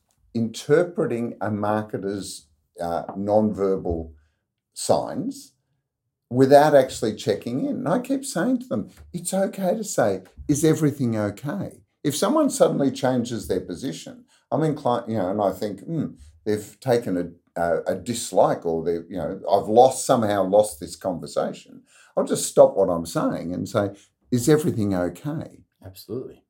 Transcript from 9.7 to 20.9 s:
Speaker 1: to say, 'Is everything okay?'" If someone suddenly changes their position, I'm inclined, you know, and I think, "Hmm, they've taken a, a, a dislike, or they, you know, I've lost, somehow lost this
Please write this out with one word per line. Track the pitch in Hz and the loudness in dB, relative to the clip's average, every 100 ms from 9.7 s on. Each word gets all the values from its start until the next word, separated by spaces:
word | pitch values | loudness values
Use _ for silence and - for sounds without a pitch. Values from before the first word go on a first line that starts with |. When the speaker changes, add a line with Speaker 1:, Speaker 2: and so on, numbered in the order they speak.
| 220 | -2
Speaker 1:
to | |
say, | - - 110 92 - - - | -2 0 0 -2 -8 -10 -2
'Is | 139 | 2
everything | 156 156 151 - 120 110 | 4 4 2 0 -2 0
okay?'" | 104 104 143 196 - - _ _ | -2 -4 -8 -8 -8 -12 _ _
If | 143 - | -4 0
someone | 202 311 285 | 2 2 2
suddenly | - 160 151 135 | 4 4 4 0
changes | - 127 127 113 110 90 | 0 0 0 -2 -6 -2
their | 92 | -4
position, | - 80 139 165 - - - _ _ | -4 -8 -8 -10 -14 -20 -20 _ _
I'm | 135 | -2
inclined, | 160 139 123 120 110 | 0 0 -2 -2 -2
you | 110 | -4
know, | 90 | -2
and | 107 | 0
I | 98 | 0
think, | 90 107 95 | -2 -6 -8
"Hmm, | - 160 98 - - _ | -6 -6 -6 -8 -20 _
they've | 107 104 - - | -4 -4 -6 -8
taken | 131 120 113 90 | 0 0 0 -4
a, | 87 - _ 87 | -4 -10 _ -4
a, | 85 80 - | 0 0 -2
a | 92 | -4
dislike, | 85 110 - 92 151 135 85 | -6 -8 -2 2 2 2 -2
or | 82 | -2
they, | 82 85 - | -2 -4 -6
you | 90 | -8
know, | 80 98 - | -8 -6 2
I've | 98 98 | 2 6
lost, | 113 131 - - | 6 6 4 2
somehow | 123 104 101 92 | 2 2 0 4
lost | 104 104 - | 4 4 -2
this | 85 | -12